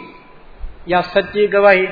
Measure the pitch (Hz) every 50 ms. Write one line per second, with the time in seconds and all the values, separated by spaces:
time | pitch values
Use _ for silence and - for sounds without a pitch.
0 | - - - - - - - - - - - - - - - - - 170 180 180
1 | 175 - - 202 190 196 - 208 208 196 190 202 202 202 196 185 190 190